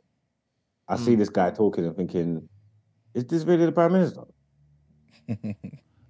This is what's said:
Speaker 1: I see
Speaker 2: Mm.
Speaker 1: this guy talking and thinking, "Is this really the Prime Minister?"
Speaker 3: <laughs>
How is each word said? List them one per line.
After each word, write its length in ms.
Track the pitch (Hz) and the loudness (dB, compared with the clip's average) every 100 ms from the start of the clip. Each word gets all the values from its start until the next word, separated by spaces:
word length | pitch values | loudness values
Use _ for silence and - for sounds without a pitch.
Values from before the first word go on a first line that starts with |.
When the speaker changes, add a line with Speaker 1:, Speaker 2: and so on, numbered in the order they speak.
| _ _ _ _ _ _ _ _ - | _ _ _ _ _ _ _ _ -8
Speaker 1:
I 100 | 98 | -2
see 180 | 120 110 | 2 4
Speaker 2:
Mm. 40 | |
Speaker 1:
this 100 | 101 | 2
guy 200 | - - | 2 0
talking 340 | - 101 95 85 | 2 0 0 -4
and 100 | 78 | -4
thinking, 520 | - 87 85 82 78 _ _ _ _ _ _ | -4 -2 -4 -6 -10 _ _ _ _ _ _
"Is 120 | 120 123 | -8 -4
this 180 | 165 | -2
really 220 | 156 170 165 | 2 2 2
the 60 | |
Prime 200 | 170 170 | 2 2
Minister?" 280 | 185 151 - - _ _ _ _ _ _ _ _ _ - | 2 0 -4 -20 _ _ _ _ _ _ _ _ _ -10
Speaker 3:
<laughs> 280 | 110 104 101 - - _ _ | -8 -8 -12 -14 -20 _ _